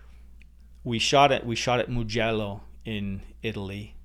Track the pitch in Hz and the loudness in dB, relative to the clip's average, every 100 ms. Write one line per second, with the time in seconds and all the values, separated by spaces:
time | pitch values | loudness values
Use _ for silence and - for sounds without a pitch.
0 | - - - - - - - - 127 113 | -20 -20 -20 -20 -20 -20 -20 -10 -4 0
1 | - 139 143 131 120 113 - 123 - 120 | 4 8 8 6 0 -2 2 2 2 0
2 | 107 117 110 107 104 98 - - 117 107 | 0 0 2 0 -2 -6 -12 -14 -8 -6
3 | 101 95 - - 113 104 98 101 107 - | -4 -6 -10 -8 -6 -6 -6 -8 -12 -16